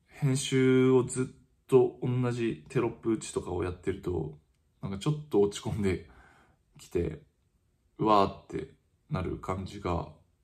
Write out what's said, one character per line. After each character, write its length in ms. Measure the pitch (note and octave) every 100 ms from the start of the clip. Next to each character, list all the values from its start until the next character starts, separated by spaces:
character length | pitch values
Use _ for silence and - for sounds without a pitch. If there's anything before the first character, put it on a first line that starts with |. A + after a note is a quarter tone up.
| _
編 300 | - C#3 C3
集 540 | - C3 C3 C3 B2+
を 120 | C3
ず 300 | B2 B2+ C3
っ 100 | - _ _ -
と 300 | C3 B2 -
同 300 | C3 B2+ B2
じ 340 | A#2+ A2+ - -
テ 100 | B2
ロ 100 | A#2
ッ 20 |
プ 200 | A#2 A#2
打 40 | A2
ち 140 | -
と 100 | -
か 100 | -
を 120 | F2+
や 80 | F2+
っ 20 |
て 180 | F2 -
る 100 | F2+
と、 360 | - E2+ D2+ - _ _ _ _
な 80 | -
ん 20 |
か 60 | G2
ち 100 | D3+
ょ 40 |
っ 160 | D3+ -
と 120 | G#2
落 180 | G2+ -
ち 40 |
込 160 | A2+ G#2
ん 20 |
で 280 | G2 F2 - - - _ _ _ _ -
き 100 | -
て、 340 | F2+ - - - _ _ _ _ _ _ -
う 80 | A2
わ 220 | G#2 G2
ー 20 |
っ 180 | - -
て 260 | - D#2 _ _ _ -
な 120 | F#2
る 160 | E2+ E2
感 280 | - F#2+ F#2+
じ 140 | G2+
が 300 | F#2 E2+ - - _ _